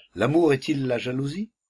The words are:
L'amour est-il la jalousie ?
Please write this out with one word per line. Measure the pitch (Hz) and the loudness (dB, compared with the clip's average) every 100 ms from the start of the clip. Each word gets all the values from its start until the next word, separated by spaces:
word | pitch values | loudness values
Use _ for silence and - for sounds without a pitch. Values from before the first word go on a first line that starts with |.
| _ | _
L'amour | 90 117 160 160 | -2 2 4 4
est-il | 135 - 143 131 | 2 0 -2 0
la | 120 | -2
jalousie ? | 120 127 139 175 220 _ _ | -2 -4 -4 -6 -10 _ _